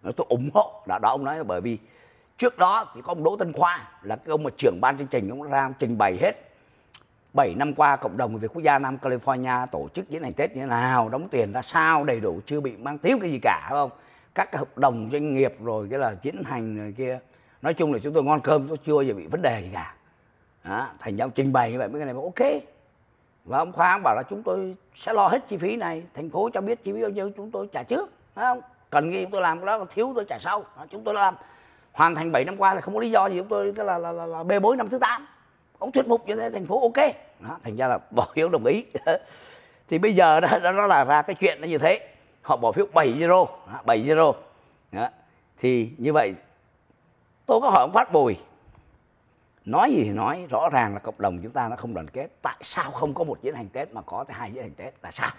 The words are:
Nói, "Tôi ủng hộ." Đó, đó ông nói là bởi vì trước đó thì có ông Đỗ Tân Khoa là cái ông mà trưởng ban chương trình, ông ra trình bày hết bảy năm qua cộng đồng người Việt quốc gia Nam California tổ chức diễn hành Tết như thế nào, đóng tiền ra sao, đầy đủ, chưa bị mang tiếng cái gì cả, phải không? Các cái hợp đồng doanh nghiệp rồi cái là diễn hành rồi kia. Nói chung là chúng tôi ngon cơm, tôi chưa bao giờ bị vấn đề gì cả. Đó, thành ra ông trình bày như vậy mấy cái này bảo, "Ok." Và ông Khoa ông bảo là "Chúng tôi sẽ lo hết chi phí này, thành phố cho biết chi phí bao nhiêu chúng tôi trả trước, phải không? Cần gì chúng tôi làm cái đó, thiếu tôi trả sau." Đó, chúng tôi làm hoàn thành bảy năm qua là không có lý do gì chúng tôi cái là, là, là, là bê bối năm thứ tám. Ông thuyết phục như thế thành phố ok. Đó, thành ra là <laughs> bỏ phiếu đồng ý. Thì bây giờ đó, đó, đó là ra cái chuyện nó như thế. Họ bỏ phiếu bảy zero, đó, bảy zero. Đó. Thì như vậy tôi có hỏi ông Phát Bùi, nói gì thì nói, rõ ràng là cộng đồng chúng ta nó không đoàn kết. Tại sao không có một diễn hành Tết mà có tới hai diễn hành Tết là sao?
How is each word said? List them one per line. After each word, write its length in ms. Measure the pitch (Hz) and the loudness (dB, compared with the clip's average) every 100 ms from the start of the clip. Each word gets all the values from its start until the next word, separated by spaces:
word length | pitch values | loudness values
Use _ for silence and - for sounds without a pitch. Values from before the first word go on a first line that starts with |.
Nói, 100 | 95 | -10
"Tôi 140 | - - | -6 -2
ủng 200 | 123 139 | 0 2
hộ." 300 | 196 214 - - | 2 2 -2 -6
Đó, 120 | 92 | 0
đó 80 | 110 | 0
ông 140 | 135 | 0
nói 140 | 139 156 | -4 -6
là 60 | |
bởi 180 | 123 87 | -4 -4
vì 160 | 113 110 _ _ _ _ _ _ | -4 -8 _ _ _ _ _ _
trước 200 | 247 - | -2 4
đó 340 | 180 214 220 120 | 2 2 -4 -12
thì 60 | |
có 100 | - | -8
ông 120 | 175 | 0
Đỗ 120 | 156 208 | 0 0
Tân 180 | 180 | -4
Khoa 340 | 147 175 175 110 - | 2 0 0 -10 -18
là 140 | 98 110 | -10 -10
cái 160 | - | -2
ông 120 | 156 | -2
mà 60 | 147 - | -2 2
trưởng 240 | 127 90 | 2 4
ban 160 | 127 139 | 0 0
chương 100 | 139 | -2
trình, 220 | 131 98 | -2 -2
ông 120 | 131 | -8
ra 260 | 147 139 135 135 | -2 0 0 -2
trình 180 | 120 113 | -2 2
bày 200 | 101 92 | 2 4
hết 320 | 170 214 - _ _ _ _ - _ _ _ | 0 0 -16 _ _ _ _ -20 _ _ _
bảy 220 | 143 110 87 | 2 2 2
năm 180 | 143 | -2
qua 220 | 143 147 139 | 4 4 4
cộng 220 | 135 98 | -2 -2
đồng 140 | 120 | -4
người 80 | 110 | -2
Việt 140 | 110 | -6
quốc 100 | - | 0
gia 160 | 156 143 | 2 4
Nam 180 | 139 131 | 2 -4
California 680 | 135 127 123 127 127 123 127 | -2 -2 0 -2 0 -2 -2
tổ 200 | 78 71 | -6 -8
chức 160 | - 190 | -10 -8
diễn 140 | 156 | -8
hành 100 | 143 | -8
Tết 220 | 85 143 135 | -4 -4 -4
như 60 | |
thế 60 | 135 | -2
nào, 420 | 117 123 127 113 | 0 2 2 2
đóng 180 | 131 185 | -2 -4
tiền 220 | 135 107 | -2 0
ra 100 | 107 | -2
sao, 420 | - 170 160 160 | -2 2 4 4
đầy 160 | 139 117 | 2 0
đủ, 200 | 104 85 - | -2 -4 -6
chưa 140 | 147 | -6
bị 180 | 139 104 | -6 -8
mang 200 | 123 147 | -10 -2
tiếng 220 | 170 262 | 2 2
cái 120 | 185 | 0
gì 80 | 135 | 0
cả, 180 | 117 82 73 | 2 2 -2
phải 80 | 139 | -2
không? 120 | 139 - _ _ _ - | -2 -6 _ _ _ -4
Các 160 | 190 | -4
cái 80 | 147 | -4
hợp 180 | 139 - | -8 2
đồng 320 | 135 117 110 | 2 2 -4
doanh 220 | 147 151 | -4 -2
nghiệp 220 | 135 135 - | 2 2 0
rồi 240 | 110 110 104 | -6 -4 -4
cái 100 | 135 | -2
là 160 | 127 98 | -2 -2
diễn 220 | 135 190 | -8 -8
hành 340 | 160 131 113 107 | -8 -6 -6 -8
rồi 160 | 104 104 | -10 -8
kia. 220 | 131 127 _ _ _ _ | -6 -6 _ _ _ _
Nói 120 | 151 | -6
chung 200 | 165 160 | -2 0
là 60 | 123 | 0
chúng 140 | 147 | 0
tôi 100 | 160 | 0
ngon 180 | 143 151 | 2 2
cơm, 260 | 135 151 139 | 4 2 2
tôi 100 | 156 | -8
chưa 180 | - 151 | 0 2
bao 80 | |
giờ 100 | 135 | 2
bị 140 | 98 78 | -2 -6
vấn 140 | 156 | -2
đề 200 | 156 113 | -2 -2
gì 80 | 92 | -8
cả. 220 | 95 - - _ _ _ _ _ _ | -12 -12 -18 _ _ _ _ _ _
Đó, 240 | 92 101 131 - | -8 -6 -6 -10
thành 180 | 113 101 | -10 -4
ra 80 | 131 | -4
ông 60 | |
trình 220 | 123 135 | 0 2
bày 180 | 127 117 | 2 0
như 60 | 123 | -2
vậy 100 | 107 | -6
mấy 120 | 143 | -6
cái 60 | 143 | -8
này 80 | |
bảo, 100 | 123 | -8
"Ok." 280 | 165 185 277 294 - _ _ _ _ _ _ _ - | -8 0 0 0 -6 _ _ _ _ _ _ _ -6
Và 120 | 127 | -4
ông 140 | 170 | -4
Khoa 200 | 175 175 | 2 2
ông 100 | 196 | 2
bảo 120 | 185 110 | 2 0
là 80 | - | -2
"Chúng 140 | 202 | -8
tôi 320 | 226 185 190 185 _ _ | -4 -4 -4 -10 _ _
sẽ 180 | - | -4
lo 140 | 226 196 | 2 4
hết 200 | 240 - | 2 -2
chi 100 | 196 | -6
phí 180 | 185 233 | -4 -4
này, 280 | 175 160 175 | -6 -8 -12
thành 160 | - 156 | -12 -8
phố 200 | 151 220 | -2 -2
cho 80 | 208 | -2
biết 220 | 196 233 | -4 -4
chi 100 | 196 | -6
phí 80 | 208 | -4
bao 100 | 226 | -4
nhiêu 200 | 202 196 202 | -4 -8 -8
chúng 140 | 208 | -10
tôi 160 | 208 202 | -10 -8
trả 120 | 143 | -10
trước, 280 | 123 262 403 _ _ - | -4 -4 -4 _ _ -4
phải 100 | 247 | -2
không? 160 | 247 - _ _ | -2 -6 _ _
Cần 220 | 147 156 | 0 0
gì 120 | 190 | -4
chúng 80 | 185 | -4
tôi 100 | 196 | 0
làm 180 | 175 165 | 0 0
cái 60 | 185 | -2
đó, 200 | 220 185 | -4 -4
thiếu 180 | - 247 240 | -4 -2 -2
tôi 100 | 202 | -6
trả 100 | 117 | -8
sau." 240 | 160 202 - - | -6 -6 -6 -20
Đó, 80 | 190 | -18
chúng 140 | 196 | -10
tôi 100 | 220 | -6
làm 220 | 208 196 175 - - _ _ _ | 0 0 0 -16 -20 _ _ _
hoàn 220 | - 165 156 | 2 2 4
thành 160 | 165 | 0
bảy 140 | 147 139 | 0 0
năm 120 | 196 | 2
qua 160 | 190 | 2
là 80 | 190 | 2
không 120 | 151 | -4
có 60 | 208 | -4
lý 120 | 233 | 2
do 160 | 220 196 | 2 2
gì 100 | 180 | -2
chúng 100 | 196 | -4
tôi 260 | 208 202 202 | -2 -2 -4
cái 100 | 208 | -2
là, 120 | 175 | -2
là, 140 | 170 | -4
là, 140 | 170 165 | -8 -8
là 180 | 165 | -8
bê 160 | 170 202 | 0 2
bối 160 | 202 262 | 4 2
năm 140 | 214 | -2
thứ 80 | 254 | 0
tám. 300 | 247 240 285 _ _ _ _ _ | 0 0 -8 _ _ _ _ _
Ông 120 | 214 | -2
thuyết 140 | 262 254 | 0 2
phục 200 | 233 214 | 0 0
như 80 | 220 | -6
thế 140 | 226 | -4
thành 160 | 220 170 | -6 -2
phố 160 | 214 | 2
ok. 320 | 240 240 294 - - _ | 2 4 2 2 -18 _
Đó, 180 | 107 170 | -14 -12
thành 120 | 120 107 | -10 -2
ra 120 | 127 | 0
là 120 | 117 - | 0 0
<laughs> 60 | |
bỏ 160 | 113 117 | 0 0
phiếu 160 | - 165 | 0 0
đồng 160 | 165 117 | 2 2
ý. 200 | 190 - - - 165 - - - - _ _ _ | 0 -2 -8 -2 -2 -4 -20 -20 -20 _ _ _
Thì 100 | 165 | 0
bây 160 | 214 190 | 2 6
giờ 240 | 170 156 | 8 6
đó, 80 | 175 - | 4 2
đó, 80 | 175 | 2
đó 160 | 196 208 | 2 4
là 160 | 165 | 4
ra 180 | 127 151 | 6 4
cái 140 | 147 190 | 2 0
chuyện 260 | 185 147 | 0 0
nó 60 | 160 | -4
như 100 | 156 | 2
thế. 320 | 156 208 - _ _ _ | 2 2 -2 _ _ _
Họ 160 | - 131 | -2 0
bỏ 140 | 117 | 2
phiếu 140 | 131 202 | 0 2
bảy 200 | 165 143 | 4 4
zero, 320 | 123 170 185 170 | 2 4 6 4
đó, 360 | - - 127 - | -2 -16 -6 2
bảy 180 | 117 | 2
zero. 300 | 127 156 160 - - _ _ _ _ | 4 4 4 4 -8 _ _ _ _
Đó. 160 | 95 123 _ _ _ _ _ | -6 -6 _ _ _ _ _
Thì 340 | 127 123 113 131 | 2 2 0 -2
như 160 | 123 | 0
vậy 200 | 151 107 92 _ _ _ _ _ _ _ _ _ _ - | 2 2 -2 _ _ _ _ _ _ _ _ _ _ 2
tôi 160 | 226 | 2
có 80 | 262 | 6
hỏi 120 | 196 | 6
ông 100 | 131 | 6
Phát 180 | 196 254 | 4 4
Bùi, 260 | 170 127 90 - _ _ - _ _ _ _ _ _ _ _ - | 4 4 0 -10 _ _ -20 _ _ _ _ _ _ _ _ -4
nói 260 | 139 247 | 2 4
gì 120 | 226 | 4
thì 60 | 107 | 0
nói, 360 | 101 110 175 175 | 0 -2 -4 -4
rõ 200 | 120 160 | 0 2
ràng 220 | 143 113 | 2 2
là 60 | 101 | -2
cộng 160 | - - | -10 -4
đồng 220 | 101 87 | -2 -2
chúng 80 | 98 | -6
ta 160 | 127 117 | -6 -4
nó 80 | 120 | -6
không 180 | 120 | -8
đoàn 140 | 95 80 | -10 -10
kết. 200 | 123 139 _ | -12 -12 _
Tại 160 | - - | -8 -8
sao 300 | - - 143 | -10 -6 -6
không 220 | - 156 | -4 -4
có 100 | 135 | -4
một 140 | 160 - | -6 -4
diễn 140 | 127 120 | -8 -8
hành 140 | 104 | -12
Tết 240 | 127 147 | -10 -10
mà 80 | 113 | -12
có 220 | - 98 | -10 -10
tới 120 | - - | -10 -12
hai 140 | 113 | -12
diễn 120 | 123 | -12
hành 100 | 110 | -14
Tết 200 | - - _ | -14 -18 _
là 80 | - | -18
sao? 200 | - 226 | -6 -6